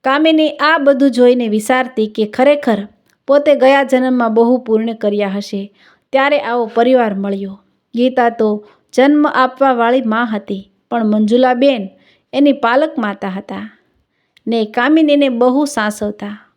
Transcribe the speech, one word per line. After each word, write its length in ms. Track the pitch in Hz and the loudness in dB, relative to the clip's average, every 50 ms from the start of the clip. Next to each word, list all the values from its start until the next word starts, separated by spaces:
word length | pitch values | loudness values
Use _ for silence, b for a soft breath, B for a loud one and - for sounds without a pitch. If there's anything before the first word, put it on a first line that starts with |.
| - | 0
કામિની 440 | 262 269 294 311 320 320 311 311 294 | 0 0 2 2 2 2 2 0 0
આ 300 | - - 285 302 320 320 | -2 -2 0 0 2 2
બધું 320 | 277 277 277 247 277 277 | 2 2 2 4 2 0
જોઈને 380 | 226 247 247 247 254 247 240 220 | 2 4 4 4 4 2 0 -2
વિચારતી 580 | 208 220 214 - 254 254 254 240 - 226 220 | -2 -4 0 0 0 0 -2 -4 -2 -4 -4
કે 200 | 214 214 - 214 | -4 -2 -4 -6
ખરેખર 600 | 208 - - 262 285 294 285 - 254 214 202 202 - _ _ _ _ _ _ _ | -4 0 0 2 2 2 2 0 -2 -2 -2 -4 -12 _ _ _ _ _ _ _
પોતે 280 | - 277 294 294 302 285 | 0 0 2 4 2 2
ગયા 280 | 247 254 262 277 277 | 4 4 4 4 2
જન્મમાં 520 | 277 254 262 254 254 254 254 247 233 226 220 | 2 0 0 0 0 0 0 0 -2 0 2
બહુ 240 | 233 233 240 254 247 | 2 2 2 0 -2
પુણ્ય 360 | 254 - 220 220 220 226 226 | 0 -2 -2 -2 -2 -4 -6
કર્યા 340 | 226 - 208 202 208 208 196 | -4 -4 -2 -2 -2 -4 -4
હશે 440 | 190 202 202 - - 196 196 202 b b b b b b b b | -4 -6 -8 -8 -10 -10 -10 -12 b b b b b b b b
ત્યારે 280 | - 269 269 285 285 285 | -2 0 0 2 0 -2
આવો 300 | - 226 240 247 233 214 - | -2 -2 -4 -4 -4 -2 0
પરિવાર 400 | 226 240 247 262 247 233 214 202 | 0 2 4 4 2 2 0 -2
મળ્યો. 460 | 196 196 202 202 196 196 190 196 - _ _ _ _ _ _ - | -6 -6 -6 -6 -8 -10 -12 -14 -18 _ _ _ _ _ _ -4
ગીતા 360 | 233 247 254 254 254 233 233 | 0 0 0 2 2 0 0
તો 360 | 233 - 220 208 208 208 208 b b b b b | 0 0 -2 -2 -2 -4 -8 b b b b b
જન્મ 340 | - - 262 285 294 294 294 294 | 0 2 2 4 4 2 2 0
આપવાવાળી 760 | - 254 262 262 254 - 269 269 254 233 233 233 254 269 | 0 0 -2 -2 0 0 0 0 2 2 0 0 0 0
મા 220 | 240 220 214 226 240 | 0 -2 -2 -2 -2
હતી 460 | 226 214 202 208 - 202 190 196 _ _ _ _ _ | -4 -4 -8 -6 -8 -12 -12 -12 _ _ _ _ _
પણ 140 | 240 233 220 | -4 -2 -2
મંજુલાબેન 840 | 214 214 214 214 208 233 247 254 254 247 240 269 285 262 220 190 190 b b b b b b b b | 0 0 0 0 2 2 2 2 2 2 2 2 2 0 -2 -6 -12 b b b b b b b b
એની 200 | - 262 285 285 | -2 2 2 2
પાલક 460 | 277 285 - 233 240 269 311 311 302 - | 2 2 0 0 0 0 0 -2 -4 -6
માતા 300 | 226 208 202 - - 196 | -6 -6 -6 -8 -10 -8
હતા 420 | 185 196 202 - 190 196 208 214 _ _ _ _ _ _ _ _ _ _ _ _ _ _ _ | -8 -10 -12 -12 -14 -14 -14 -16 _ _ _ _ _ _ _ _ _ _ _ _ _ _ _
ને 180 | 220 226 233 214 | -6 -4 -4 -4
કામિનીને 640 | 214 220 247 240 285 311 320 320 294 285 294 285 269 | -4 -2 -2 0 2 2 2 4 2 2 2 2 0
બહુ 360 | 240 233 247 254 254 285 302 | 0 0 0 2 2 0 -2
સાસવતા 760 | 285 - 233 214 214 208 - 214 208 208 - 208 202 208 208 _ _ _ | -2 -4 -4 -4 -4 -4 -6 -8 -8 -8 -10 -14 -14 -14 -16 _ _ _